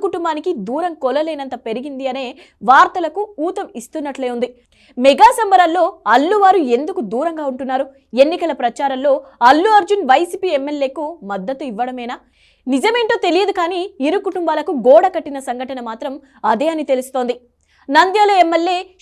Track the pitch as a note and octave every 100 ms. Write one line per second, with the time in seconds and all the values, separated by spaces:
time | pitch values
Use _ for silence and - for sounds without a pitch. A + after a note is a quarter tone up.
0 | G4+ F4+ E4+ D4+ E4 D4+ F#3+ C#4 F4 D#4+
1 | B3+ C4+ D#4+ D4+ - A#3+ A#3 A3 C#4+ C4+
2 | C4 B3+ B3+ C4 - _ G#3 C4+ F#4 F4+
3 | D#4+ E4+ G#4 G#4 D#4+ F#4+ F#4+ - - D#4
4 | C#4+ C4+ B3 A#3+ B3 - _ _ _ -
5 | C4 C#4 A4 A#4 G#4+ F#4 F4 E4+ F4 -
6 | G3+ A#3+ D4+ G#4+ G4 G#4 C4 A#3+ D#4 F#4
7 | G#3+ A3+ E4 D#4+ C#4+ B3+ C4 C4 C#4 -
8 | _ A3+ C#4+ F4 E4+ C4+ A#3+ A#3 C#4 C4
9 | C#4+ C4+ - - A#3+ D4+ G4+ G#4+ G4+ G4+
10 | C#4 C4 E4+ G4 F#4 D4 C#4 D4 C4+ C4+
11 | D4+ E4 G3 G3+ F#3+ C4+ C#4+ G3+ B3 B3+
12 | A#3 B3 _ _ _ _ - C4+ G4 A#4+
13 | A4 F4+ G4 E4 G4+ G4+ E4+ F#4 F#4+ -
14 | C4+ F#4+ F#4+ F4+ E4 D#4 D4+ D4 A3+ D4+
15 | F#4+ F4+ D4 C4+ C4+ B3 B3+ C4 A#3 A3+
16 | C#4+ C#4+ - _ G#3+ A3 D4+ D#4+ D4 B3+
17 | B3+ C4 B3 B3 _ _ _ _ - D4
18 | F#4 G#4+ G#4 G4 E4 E4+ F4 F4+ F#4 _